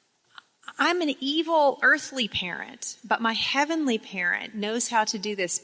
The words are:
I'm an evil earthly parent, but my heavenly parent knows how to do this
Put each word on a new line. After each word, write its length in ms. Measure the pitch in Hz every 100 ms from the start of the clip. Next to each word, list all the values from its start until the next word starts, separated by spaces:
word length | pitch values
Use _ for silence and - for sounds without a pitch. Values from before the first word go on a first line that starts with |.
| _ _ _ - - _ - -
I'm 240 | 302 359
an 140 | 311 -
evil 600 | 269 302 320 330 285 247
earthly 460 | 247 294 - 269 247
parent, 680 | - 180 - - - - -
but 160 | 208 220
my 120 | 226
heavenly 680 | 214 - 269 294 330 285 220
parent 560 | - 190 180 196 -
knows 340 | 220 208 233 -
how 140 | 233
to 140 | 214 214
do 160 | 190
this 260 | 196 175 -